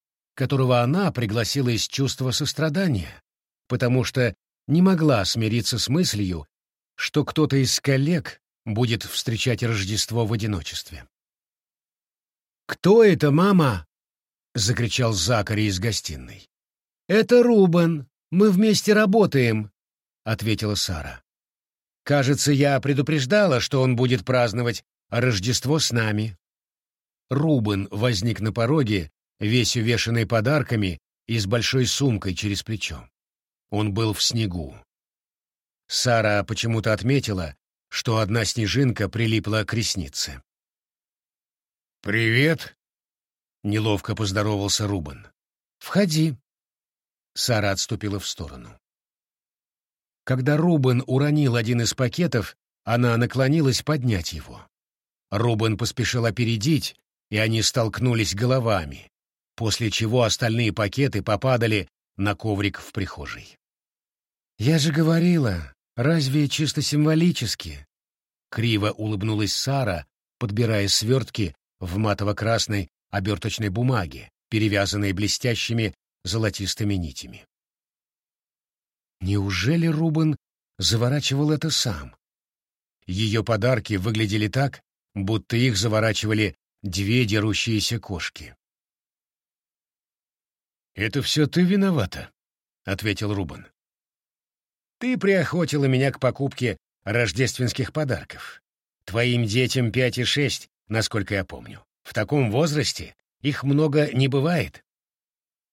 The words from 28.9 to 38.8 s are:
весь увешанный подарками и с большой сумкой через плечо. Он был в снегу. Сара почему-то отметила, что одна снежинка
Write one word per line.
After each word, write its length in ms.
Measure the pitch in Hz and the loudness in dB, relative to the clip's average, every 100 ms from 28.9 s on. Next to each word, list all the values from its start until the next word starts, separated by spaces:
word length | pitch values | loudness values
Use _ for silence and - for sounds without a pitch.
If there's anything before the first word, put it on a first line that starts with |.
| 101 78 _ _ - | 0 -2 _ _ -6
весь 380 | 107 123 110 123 | 0 2 2 0
увешанный 480 | 113 117 117 117 107 | 0 0 0 -2 0
подарками 720 | 113 117 151 117 117 95 80 _ _ - | 0 2 0 0 -2 -2 -4 _ _ -4
и 100 | 113 | -4
с 80 | 98 | 0
большой 400 | 110 - 131 123 | -2 0 0 0
сумкой 480 | - 139 104 98 | 0 0 0 -2
через 300 | 87 104 98 | -4 -4 -4
плечо. 440 | - 107 - 67 - _ _ _ _ _ - | -6 -8 -8 -12 -16 _ _ _ _ _ -8
Он 240 | 104 104 | -4 -2
был 200 | 101 110 | 0 -2
в 100 | 98 | 0
снегу. 520 | - 117 107 87 - - _ _ _ _ _ _ _ _ _ _ - | -2 0 -2 -4 -10 -14 _ _ _ _ _ _ _ _ _ _ -8
Сара 560 | - 123 113 107 104 | -2 2 2 4 0
почему-то 480 | 95 110 117 110 110 | 0 -4 -2 0 0
отметила, 640 | 104 110 139 - 92 80 - _ _ _ | 0 2 0 0 -4 -6 -12 _ _ _
что 280 | - - 110 | -6 -2 0
одна 280 | 107 113 104 | 0 0 -2
снежинка 640 | - 101 113 | -2 -2 0